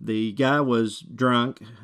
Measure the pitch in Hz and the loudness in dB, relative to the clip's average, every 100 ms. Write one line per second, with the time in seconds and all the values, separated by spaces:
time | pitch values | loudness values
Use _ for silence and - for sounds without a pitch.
0 | 113 110 113 101 135 147 135 117 113 - | -6 -2 -2 0 2 2 2 2 0 -4
1 | - 120 127 120 123 - 110 107 | -14 -2 2 2 0 -4 -16 -18